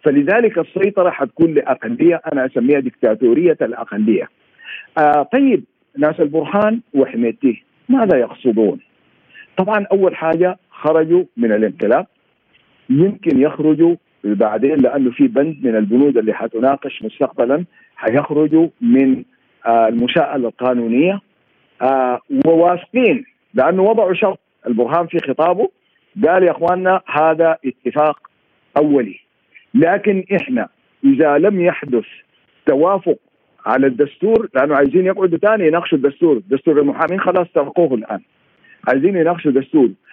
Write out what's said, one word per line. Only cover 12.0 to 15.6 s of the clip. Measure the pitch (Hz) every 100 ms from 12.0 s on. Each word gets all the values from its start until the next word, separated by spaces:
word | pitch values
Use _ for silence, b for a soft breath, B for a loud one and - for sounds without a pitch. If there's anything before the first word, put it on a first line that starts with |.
| 190 _ _ _ _ _ _ _ _
يمكن | 139 190 - 170 131
يخرجوا | 147 - 151 147 170 170 _ _
بعدين، | 104 104 110 107 135 151
لأنه | 123 143 127
في | 120 135
بند | 113 151 147